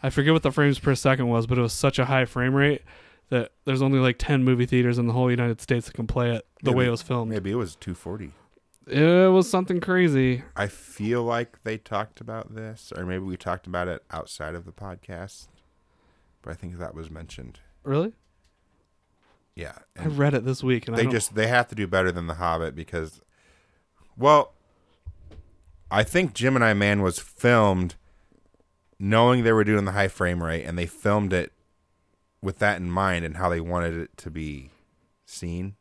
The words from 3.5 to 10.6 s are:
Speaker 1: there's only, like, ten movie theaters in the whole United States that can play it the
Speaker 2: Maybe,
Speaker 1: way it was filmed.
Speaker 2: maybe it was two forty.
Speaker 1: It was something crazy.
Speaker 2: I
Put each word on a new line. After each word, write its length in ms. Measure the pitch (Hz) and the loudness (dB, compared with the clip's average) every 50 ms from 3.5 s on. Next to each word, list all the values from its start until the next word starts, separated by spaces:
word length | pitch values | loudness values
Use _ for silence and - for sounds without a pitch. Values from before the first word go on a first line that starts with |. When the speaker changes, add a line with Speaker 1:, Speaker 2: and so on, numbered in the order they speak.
| _ _ _ | _ _ _
Speaker 1:
there's 160 | - 135 131 | -2 0 0
only, 180 | 135 135 139 135 | 2 2 4 4
like, 160 | 127 127 123 - | 4 2 0 0
ten 280 | - - 147 135 131 | -2 0 0 2 4
movie 200 | 127 127 120 123 | 2 2 2 2
theaters 320 | 123 - 127 120 123 123 120 | 2 2 2 2 2 2 0
in 100 | 120 120 | 0 0
the 40 | |
whole 180 | 113 123 127 123 | 0 0 2 2
United 300 | 123 120 123 120 117 - | 2 0 0 -2 -2 -4
States 280 | - - 135 120 117 - | -2 -2 -2 -2 -2 -6
that 80 | - | -10
can 120 | - 113 110 | -10 -6 -4
play 260 | - 131 120 120 117 | -2 -2 0 0 -2
it 120 | 110 - _ _ _ - | -4 -6 _ _ _ -2
the 80 | - | 0
Speaker 2:
Maybe, 60 | 123 127 | 2 4
Speaker 1:
way 100 | 127 123 | 2 2
it 40 | |
was 100 | 117 110 | 0 -2
filmed. 280 | - - 139 123 117 113 | -4 -4 -4 -4 -2 -4
Speaker 2:
maybe 220 | 110 104 92 98 | -4 -4 -4 -2
it 40 | 101 | -4
was 200 | 123 113 87 - | -4 -4 -6 -8
two 180 | _ - - 90 | _ -10 -10 -10
forty. 380 | - - 85 92 107 101 78 - _ _ _ _ _ _ _ _ _ _ - | -10 -10 -12 -10 -10 -12 -14 -16 _ _ _ _ _ _ _ _ _ _ -4
Speaker 1:
It 460 | 127 139 151 165 175 180 185 190 185 | 0 4 4 6 6 6 6 6 6
was 160 | 190 180 185 | 6 4 4
something 320 | - 185 185 180 185 175 | 0 -2 -2 0 -4 -4
crazy. 640 | 170 - 185 185 180 170 147 135 131 127 127 123 127 - - | -2 0 2 2 4 4 4 4 2 2 0 -2 -6 -12 -6
Speaker 2:
I 120 | - | -4